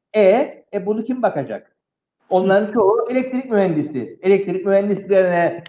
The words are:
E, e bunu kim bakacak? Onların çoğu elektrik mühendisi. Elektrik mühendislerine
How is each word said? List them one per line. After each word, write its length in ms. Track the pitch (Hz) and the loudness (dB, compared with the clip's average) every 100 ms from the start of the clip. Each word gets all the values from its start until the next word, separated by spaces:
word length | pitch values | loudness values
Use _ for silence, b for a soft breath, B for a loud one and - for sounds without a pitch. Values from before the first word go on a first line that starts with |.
| _ 214 | _ 2
E, 60 | 190 226 302 - _ | 4 4 0 -8 _
e 120 | 202 185 | -8 -4
bunu 180 | 214 | -6
kim 180 | 226 247 | -4 -2
bakacak? 540 | 214 165 131 98 _ _ _ _ _ _ - | -2 -2 -8 -10 _ _ _ _ _ _ -2
Onların 440 | 185 190 196 214 | 0 2 2 2
çoğu 360 | 226 196 226 - | 2 2 2 0
elektrik 400 | 254 254 254 262 | -2 -4 -6 -2
mühendisi. 680 | 208 185 151 147 135 110 - | 0 0 0 -4 -6 -10 -4
Elektrik 440 | 185 196 190 190 190 | 0 2 0 -4 0
mühendislerine 1000 | 196 208 190 185 196 180 175 170 - | 0 2 -4 0 2 2 2 0 -2